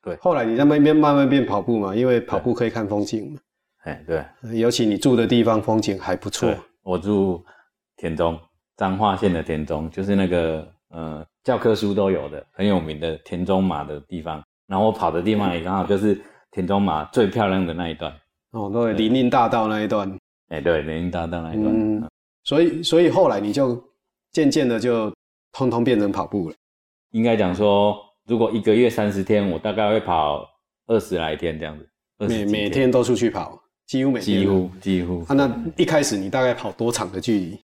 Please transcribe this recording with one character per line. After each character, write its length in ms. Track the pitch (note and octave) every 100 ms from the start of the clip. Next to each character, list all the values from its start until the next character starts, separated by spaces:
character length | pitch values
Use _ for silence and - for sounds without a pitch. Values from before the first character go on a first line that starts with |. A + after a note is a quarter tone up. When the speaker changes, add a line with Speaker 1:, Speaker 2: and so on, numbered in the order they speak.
Speaker 1:
对。 140 | - E2+
Speaker 2:
后 160 | F3+
来 100 | D3+
你 120 | A2+
在 80 | A2+
那 160 | D3 D3+
边 160 | D3
慢 200 | D#3 D3+
慢 140 | C#3+ C3+
变 160 | C#3
跑 160 | G#2+ G2+
步 180 | F#2+ A2+
嘛， 160 | G2
因 120 | G#2 B2+
为 120 | A#2+
跑 200 | A#2+ G2
步 140 | B2
可 120 | A#2
以 40 | A#2
看 180 | A#2 G#2
风 160 | G#2
景 280 | G2 A2 G#2+
嘛。 80 | D3+ _ _ _ _
Speaker 1:
对。 100 | E3
哎， 100 | C#3+ - E3 - _
对。 180 | A2+ A2+
Speaker 2:
尤 100 | A#2
其 160 | A#2+
你 120 | A2 G2
住 180 | C#3
的 100 | A#2+
地 180 | A2+ A#2+
方 180 | A2+ A2
风 200 | G2+ A2
景 180 | G#2+ F#2+
还 160 | -
不 140 | F2+ G2+
错。 200 | - F2
Speaker 1:
对， 80 | - - _
我 160 | F#2+ F2+
住 460 | F#2+ G2+ G2 E2+ - _ _ _ _
田 200 | _ E2+
中， 240 | D#2+ E2+ E2 _ _ _
彰 220 | _ F#2+ G2
化 180 | G#2+
县 160 | F#2 G#2
的 120 | E2+
田 200 | D#2+ D#2
中， 260 | D2+ D#2 D#2+
就 120 | G2
是 120 | G2
那 120 | G2 F#2
个， 400 | F2 E2 D#2+ D2+ _ _
呃， 360 | E2 D#2+ D2+ E2+ _
教 140 | - A#2
科 180 | A#2
书 180 | G#2 G#2
都 160 | G2+ G2
有 180 | F2+ C#2+
的， 140 | D2 -
很 160 | - G2+
有 120 | F#2
名 200 | D#2 D2+
的 160 | E2 D#2
田 260 | - F2
中 180 | F2+ F#2+
马 200 | F#2+ D2+
的 160 | D2 D2+
地 200 | - F2
方。 220 | D#2+ D#2 - _
然 140 | _ G2
后 80 | A2
我 40 |
跑 200 | G2+ F2
的 100 | E2
地 140 | F#2
方 180 | G#2+ G2
也 80 | F2
刚 140 | F2
好 100 | G2
就 100 | G2
是 240 | G2+ G#2 G2+ - _ _
田 100 | -
中 160 | F2+ G2
马 220 | G2 D#2 D2+
最 160 | - G2+
漂 220 | A#2 G2+
亮 180 | F#2+ F2
的 60 |
那 160 | E2 E2+
一 40 |
段。 240 | D2+ D#2+ D#2 _ _ _
Speaker 2:
哦， 180 | A2+ G2+
对， 220 | A2+ A2+
Speaker 1:
对。 160 | G#2+ A2
Speaker 2:
林 40 |
荫 160 | C3 B2
大 200 | A2 A2+
道 180 | A#2 A2
那 140 | G#2+
一 60 | G#2+
段。 200 | A2 F#2+ F#2+ _ _ _
Speaker 1:
哎， 140 | D#2+
对， 200 | D2+ D#2+
林 160 | D2 D#2+
荫 120 | F2
大 160 | F2 E2
道 140 | E2+
那 120 | E2
一 80 | G#2+
段。 60 | G#2+
Speaker 2:
嗯， 320 | A2 G#2+ G#2+
Speaker 1:
嗯。 100 | - _ _ _
Speaker 2:
所 160 | - C#3+
以， 200 | E3+ D#3
所 200 | E3+ E3
以 80 | E3+
后 180 | E3+ D#3+
来 140 | G2+
你 100 | G#2
就 320 | C3+ C3+ A#2+ _ _ _ _ _
渐 180 | - D3
渐 160 | D3+
的 140 | C3 A2+
就 340 | B2 A2+ G#2+ - _ _ _
通 180 | - C3
通 140 | A#2
变 160 | A#2+ A2+
成 140 | G2+
跑 120 | F#2+
步 240 | E2+ G#2 D#2+
了。 60 | - _ _ _ _ _
Speaker 1:
应 100 | A2+
该 140 | A#2
讲 180 | A2+ F#2
说， 460 | F2+ G#2 G2+ G#2 - - _
如 120 | - A2+
果 120 | A2+
一 80 | G#2+
个 120 | A2
月 160 | G#2+ B2
三 220 | A2+ G#2
十 100 | G2
天， 280 | F#2+ G#2+ G2
我 100 | D#2+
大 140 | A2
概 160 | G2+ G#2
会 100 | A2
跑 500 | F#2+ E2 D2+ D2 - _ _ _ -
二 100 | A2+
十 200 | - F2+
来 180 | D#2+
天 240 | D2+ E2 D#2
这 60 |
样 120 | D#2 D2+
子， 120 | - _ _ _
二 100 | G#2
十 160 | A2+
Speaker 2:
每， 0 |
Speaker 1:
几 60 | G2+
天。 120 | G#2+
Speaker 2:
每 60 | G#2
天 200 | C#3 B2+
都 140 | A2
出 100 | F#2
去 160 | A#2 A#2+
跑， 320 | F#2+ D#2+ - _ _
几 200 | - C3
乎 60 | C3+
每 100 | B2
天。 180 | G2 G2
Speaker 1:
几 80 | G2
乎， 220 | F#2+ F2+ -
几 240 | G2 F#2
乎。 220 | F2 F2+ E2+
Speaker 2:
啊， 60 |
那 200 | C#3 C#3 A2+ E3
一 80 | -
开 180 | F3 D#3
始 160 | C#3+ G#2
你 120 | F#2+
大 120 | C3+
概 120 | B2+
跑 180 | A#2 G#2
多 180 | - A#2
长 220 | A#2 F2+
的 80 | F#2
距 180 | G#2 G#2
离？ 220 | F2 G2+